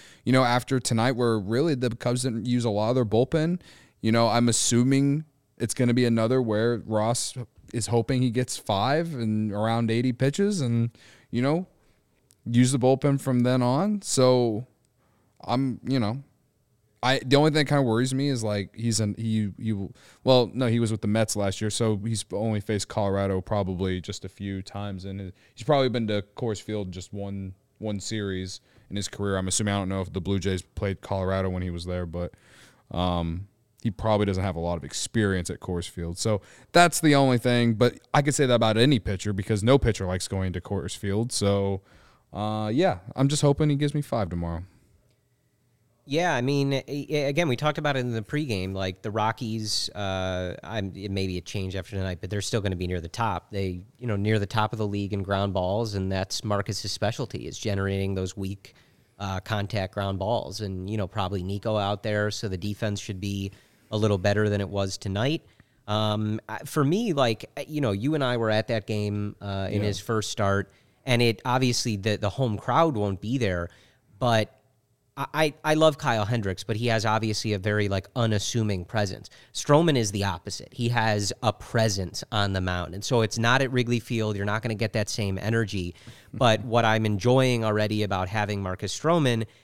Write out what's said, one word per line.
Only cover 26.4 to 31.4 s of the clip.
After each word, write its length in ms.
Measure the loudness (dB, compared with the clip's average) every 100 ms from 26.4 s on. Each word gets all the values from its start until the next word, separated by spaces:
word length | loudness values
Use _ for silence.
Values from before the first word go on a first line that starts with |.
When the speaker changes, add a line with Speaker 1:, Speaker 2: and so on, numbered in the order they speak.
| -6 -6
Speaker 1:
Field 320 | -6 -6 -6
just 220 | -8 -10
one, 400 | -10 -8 -8 -10 -12 _ -10
one 220 | -6 -6
series 600 | -4 -4 -4 -4 -6 -10 _ _ -10
in 60 | -6
his 120 | -6
career. 300 | -4 -2 0
I'm 100 | 0
assuming, 280 | -2 0 0
I 20 |
don't 120 | -2
know 120 | -4
if 100 | -4
the 80 | -6
Blue 180 | -2 -2
Jays 240 | 0 -2
played 380 | -4 -6 -4 -6
Colorado 460 | -6 -4 0 0